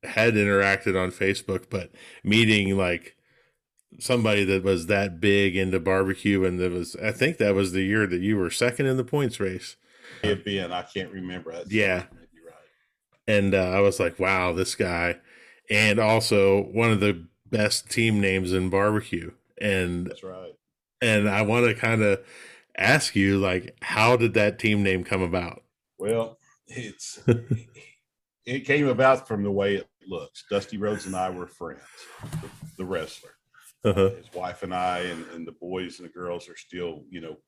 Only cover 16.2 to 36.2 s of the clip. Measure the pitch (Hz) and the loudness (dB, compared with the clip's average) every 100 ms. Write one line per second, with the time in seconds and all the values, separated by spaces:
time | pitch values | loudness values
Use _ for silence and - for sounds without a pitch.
16.2 | 110 104 98 98 98 101 117 107 104 87 | 4 4 6 4 2 0 2 4 2 0
17.2 | 82 _ _ 113 104 - - - 113 104 | -8 _ _ -2 0 -2 -4 0 2 2
18.2 | 101 95 90 92 92 98 101 107 107 - | 2 0 0 0 0 2 2 0 -4 -8
19.2 | 85 - _ - 107 95 90 87 90 - | -8 -16 _ -6 -2 0 -2 -4 -6 -10
20.2 | 95 92 90 - _ _ _ _ 120 107 | -16 -16 -18 -20 _ _ _ _ 2 2
21.2 | 104 101 107 117 120 107 117 113 104 98 | 2 0 2 2 2 2 0 2 2 0
22.2 | - - - - _ - 98 147 - 98 | -4 -20 -20 -20 _ -2 2 2 2 2
23.2 | 98 98 95 92 90 - - 107 113 123 | 2 2 2 -2 -6 -14 -6 2 4 4
24.2 | 117 110 104 101 110 104 98 92 90 98 | 2 2 0 0 0 2 2 0 -2 -2
25.2 | 90 90 85 - _ _ _ _ 95 113 | -2 -2 -4 -12 _ _ _ _ -4 -2
26.2 | 113 - _ _ _ - 110 - - - | -4 -10 _ _ _ -16 -14 -14 -18 -6
27.2 | - 117 - 110 - - - _ _ _ | 0 0 0 -8 -8 -20 -20 _ _ _
28.2 | _ _ - 131 131 147 143 120 131 131 | _ _ -10 -10 0 2 2 4 4 4
29.2 | - 107 101 98 98 98 - _ 95 90 | 0 -4 -2 0 0 -2 -6 _ -12 -12
30.2 | 82 - - 101 - 107 104 104 92 92 | -12 -20 -4 -4 -4 -6 -4 -4 -6 -4
31.2 | 92 90 87 _ 82 69 - - - - | -4 -6 -12 _ -14 -14 -20 -20 -20 -18
32.2 | - - - - - - 92 92 78 - | -12 -12 -12 -18 -20 -12 -6 -6 -6 -14
33.2 | - _ _ _ - _ 110 98 95 95 | -20 _ _ _ -20 _ 0 4 2 0
34.2 | - 90 90 90 92 90 90 90 90 85 | -14 -10 -10 -10 -6 -4 -2 -2 -4 -8
35.2 | 82 85 82 78 87 92 90 78 87 85 | -12 -14 -16 -14 -10 -8 -8 -12 -20 -14